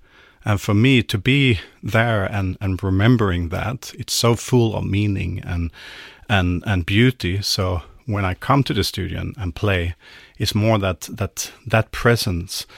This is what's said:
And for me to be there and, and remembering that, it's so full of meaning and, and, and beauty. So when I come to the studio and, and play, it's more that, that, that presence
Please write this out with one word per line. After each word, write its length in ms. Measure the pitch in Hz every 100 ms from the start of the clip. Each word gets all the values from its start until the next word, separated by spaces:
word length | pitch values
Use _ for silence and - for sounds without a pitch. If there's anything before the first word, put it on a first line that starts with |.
| _ _ - _
And 160 | - 101
for 140 | -
me 280 | 101 127 131
to 140 | - 104
be 420 | 127 139 135 98 - _
there 420 | 113 113 117 110
and, 340 | 95 104 95 90
and 220 | 98 92
remembering 680 | 98 95 110 123 101 87 87
that, 440 | 92 98 127 - -
it's 140 | -
so 220 | - 117
full 400 | 117 - 127 117
of 100 | 101
meaning 560 | 98 98 104 98 90 92
and, 300 | - 87 85 - - - - - -
and, 360 | 101 90 87 -
and 180 | 95
beauty. 560 | 82 101 127 - 90 98
So 400 | - - 92 87 - - -
when 180 | 101
I 100 | 95
come 280 | 90 - 139
to 100 | 131
the 80 | 107
studio 380 | 90 - 87 87
and, 140 | 90 -
and 160 | 92
play, 400 | - 104 92 85 - - - - -
it's 160 | 101
more 240 | 104 110 110
that, 240 | 95 90
that, 500 | - - 98 - - - -
that 260 | 113 -
presence 760 | - 120 117 - 85 92 - -